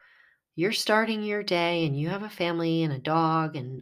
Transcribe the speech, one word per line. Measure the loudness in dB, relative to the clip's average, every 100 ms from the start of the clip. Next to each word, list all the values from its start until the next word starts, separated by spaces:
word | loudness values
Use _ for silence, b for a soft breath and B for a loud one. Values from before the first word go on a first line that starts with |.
| b b b b _
You're | -4 -2
starting | 0 2 4 2 0
your | -2 -4
day | 0 0 2 2 0
and | 0
you | -2
have | -4
a | -6
family | -4 -2 0 0 2
and | 0
a | -2
dog | 0 2 4 2 0 -4
and | -8 -6